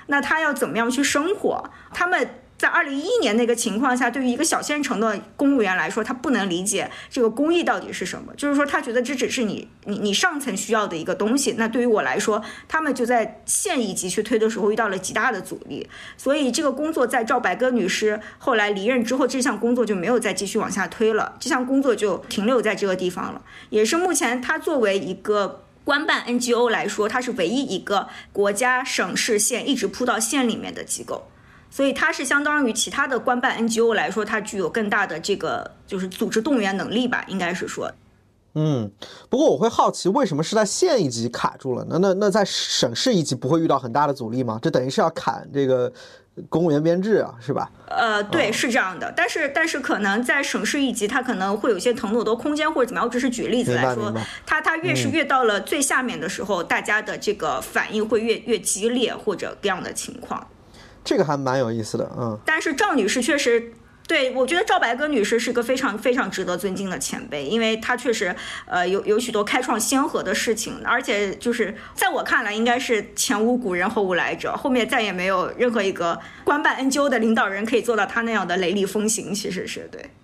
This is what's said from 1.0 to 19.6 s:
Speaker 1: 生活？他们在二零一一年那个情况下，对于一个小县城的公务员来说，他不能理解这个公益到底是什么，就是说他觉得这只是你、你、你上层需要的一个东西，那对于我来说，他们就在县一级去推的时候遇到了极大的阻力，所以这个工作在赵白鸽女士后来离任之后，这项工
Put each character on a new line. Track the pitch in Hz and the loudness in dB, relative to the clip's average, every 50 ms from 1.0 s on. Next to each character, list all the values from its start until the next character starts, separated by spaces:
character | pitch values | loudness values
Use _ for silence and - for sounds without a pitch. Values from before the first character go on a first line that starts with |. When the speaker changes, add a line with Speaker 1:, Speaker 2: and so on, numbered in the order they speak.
| 277 | 0
Speaker 1:
生 | - - 285 302 359 415 | 2 2 0 0 0 -2
活？ | - - - - - - - - - - - - | 0 0 -2 -2 -2 -4 -10 -16 -20 -20 -14 -4
他 | - 349 | -2 0
们 | 359 370 311 247 226 - - - - - | 2 2 2 0 -2 -4 -16 -20 -20 -6
在 | - 330 285 | 0 0 2
二 | - - 330 | 2 2 0
零 | 285 277 | 0 -2
一 | 277 302 | -4 -2
一 | 392 494 466 | 0 0 2
年 | 330 214 208 | 2 4 4
那 | 233 240 | 4 4
个 | 226 240 | 2 2
情 | 226 - 214 190 | 0 0 -2 0
况 | 220 285 262 247 | 0 2 2 2
下， | 247 262 240 | 2 2 0
对 | 247 277 254 | 0 0 0
于 | 247 | 0
一 | 240 | 0
个 | 254 320 | 2 0
小 | - 320 - - | 0 0 0 0
县 | - 294 302 | -2 -2 -2
城 | 277 - - 196 | -2 -2 0 0
的 | 226 220 208 196 - - - | 0 0 0 -2 -6 -12 -4
公 | - 294 277 285 | 0 2 4 4
务 | 254 208 | 4 4
员 | 185 185 | 2 2
来 | 180 160 165 | 0 0 -2
说， | - 226 214 | -2 -4 -4
他 | - 262 | -4 -6
不 | 247 - 320 | -6 -2 0
能 | 247 196 196 190 | 0 0 0 0
理 | 170 180 190 | -2 -2 -2
解 | 202 202 185 139 - - - - - | -2 -2 -2 -2 -4 -8 -14 -18 -8
这 | - 277 | 0 2
个 | 233 220 | 2 2
公 | 226 277 294 320 339 | 2 2 2 2 4
益 | 349 302 | 2 2
到 | 269 220 185 | 2 0 -2
底 | - - 185 | -2 -8 -8
是 | - 190 | -8 -6
什 | 180 - - - | -6 -8 -10 -12
么， | - - | -16 -12
就 | - 285 285 | -4 -2 0
是 | 285 | 2
说 | 285 285 | 2 0
他 | 285 - 320 | 2 0 -4
觉 | 277 247 226 | -2 0 -2
得 | 247 240 | -2 0
这 | 247 285 | 0 -2
只 | 254 254 - | -2 -2 -2
是 | - 254 233 | 0 -2 -2
你、 | 202 160 - - - - - - | -2 -2 -6 -10 -14 -20 -18 -10
你、 | - 208 - | -8 -6 -2
你 | 202 208 196 | -2 0 0
上 | - 381 359 311 285 | 2 2 2 0 0
层 | - 247 190 | -4 -4 -4
需 | 190 - - 226 | -6 -2 0 0
要 | 220 208 | 0 2
的 | 185 175 | 0 -4
一 | 160 160 | -6 -4
个 | 180 170 | -4 -2
东 | - 202 220 254 | 0 0 2 2
西， | 285 - 233 - 220 | 2 2 0 0 0
那 | 226 | -2
对 | 226 226 254 240 | 0 0 0 2
于 | |
我 | 247 214 190 143 | 4 4 2 2
来 | 127 131 | 0 0
说， | 196 202 220 208 214 214 - - - - - | 0 0 0 0 0 -2 -6 -14 -16 -14 -4
他 | - 320 | -2 -2
们 | 320 294 247 | 0 0 0
就 | 254 247 | 0 0
在 | 233 247 233 214 - - - - | 2 2 2 2 0 -4 -14 -6
县 | - - - - 403 330 269 220 | -4 -4 -2 0 0 0 0 0
一 | 190 180 | -2 -2
级 | - - 185 | -4 -4 -4
去 | 175 220 208 | -2 -2 -2
推 | 214 254 220 | 0 2 2
的 | 220 220 | 2 2
时 | 226 214 | 0 2
候 | 220 208 | 0 0
遇 | 220 | 2
到 | 233 226 202 | 2 0 0
了 | 190 | -2
极 | 190 185 - - | -4 -6 -4 -2
大 | 220 220 254 226 | 0 0 0 0
的 | 185 | -2
阻 | - - - - - - | -6 -10 -12 -12 -12 -12
力， | 143 - - - - - - - - | -10 -10 -10 -12 -14 -18 -18 -20 -18
所 | - - 262 285 | -6 0 0 2
以 | 311 285 247 240 | 2 2 0 0
这 | 330 302 | 2 0
个 | 277 | 0
工 | 254 285 302 320 320 | 0 0 -2 -2 0
作 | 320 247 | 0 0
在 | 233 277 247 226 | 2 2 0 0
赵 | 226 269 247 | 2 0 2
白 | 240 190 180 | 2 0 0
鸽 | - 247 254 247 | 2 2 2 2
女 | 233 175 185 | 2 2 0
士 | - - 214 214 208 214 - - - - | 0 0 0 0 0 0 -6 -14 -18 -6
后 | - 285 240 | 0 2 4
来 | 214 208 208 | 4 4 2
离 | 202 196 196 | 0 0 2
任 | 233 262 247 226 | 2 2 2 2
之 | 233 262 | 0 2
后， | 262 285 | 2 2
这 | - 254 262 240 | 2 2 0 0
项 | 294 214 | 0 0
工 | 202 | 0